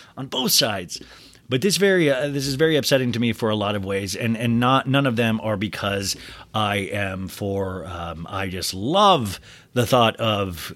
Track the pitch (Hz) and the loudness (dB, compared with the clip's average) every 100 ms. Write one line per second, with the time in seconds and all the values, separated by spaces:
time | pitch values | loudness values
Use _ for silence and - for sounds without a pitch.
0 | - - 131 254 240 - 127 101 87 - | -18 -14 -8 -4 0 2 2 -2 -8 -12
1 | - - - - - 127 196 165 202 185 | -16 -20 -20 -18 -4 0 2 2 4 4
2 | 151 131 143 143 139 135 160 151 123 139 | 4 2 0 -2 -2 0 2 2 4 2
3 | 127 113 120 110 113 107 101 104 95 98 | 2 2 0 0 0 0 0 -2 -2 -4
4 | 98 90 117 113 120 117 123 131 131 139 | -4 -4 -2 0 0 2 4 2 2 2
5 | 139 117 117 110 107 104 104 - 104 101 | 2 2 2 0 -2 -2 -2 -4 -2 -2
6 | 98 - - - - 110 104 101 98 101 | -2 -6 -10 -18 -8 -2 0 0 -4 -4
7 | 98 95 95 - 101 98 95 92 82 87 | -6 -6 -8 -6 -4 -2 -4 -6 -10 -10
8 | 85 80 85 98 98 90 - 92 110 190 | -8 -10 -8 -6 -4 -4 -6 -4 0 4
9 | 208 170 107 87 - - - 120 117 123 | 6 6 2 -6 -12 -20 -8 -2 2 4
10 | 113 - 110 104 98 85 - | 4 2 0 0 -2 -6 -12